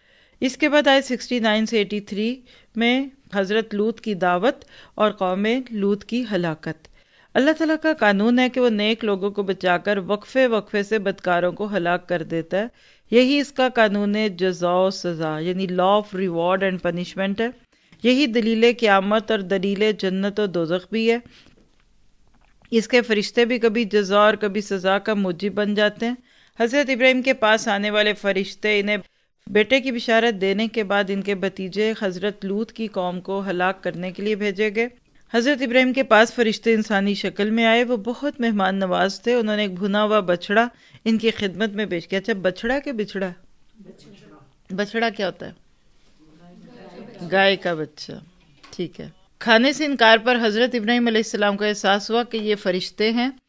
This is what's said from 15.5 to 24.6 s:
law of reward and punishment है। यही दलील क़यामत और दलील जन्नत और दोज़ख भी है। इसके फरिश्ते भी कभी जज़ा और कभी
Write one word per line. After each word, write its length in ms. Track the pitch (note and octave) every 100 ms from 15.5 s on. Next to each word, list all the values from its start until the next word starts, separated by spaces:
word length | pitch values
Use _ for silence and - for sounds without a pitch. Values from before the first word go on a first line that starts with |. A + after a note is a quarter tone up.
| F#3 F#3
law 240 | F3+ F#3 G#3
of 120 | G3+ F#3
reward 520 | F#3+ E3 F3 F#3+ F#3+
and 120 | F#3
punishment 580 | F3+ E3+ F3 - G3 G3
है। 120 | A#3 B3 _ _ _ _
यही 220 | A#3 B3+ D4
दलील 440 | A3+ A3 A3+ A#3
क़यामत 560 | A#3+ A3 G3 F#3+ A3 G#3+
और 100 | A3
दलील 480 | F3+ G3 G3+ G3 G#3+ G3+
जन्नत 400 | F#3+ F#3+ G3+ G3+
और 60 | G#3
दोज़ख 380 | F3 E3 F3+ -
भी 140 | A3+ A3+
है। 140 | A#3 A#3+ - - _ _ _ _ _ _ _ _ _ _ _ _
इसके 280 | A3+ G#3 B3
फरिश्ते 420 | A#3 G#3+ G3+ -
भी 140 | A#3 B3
कभी 260 | A3+ A3 G#3+
जज़ा 320 | G#3 F#3+ G3+
और 160 | G#3+ G#3
कभी 220 | G#3 G3+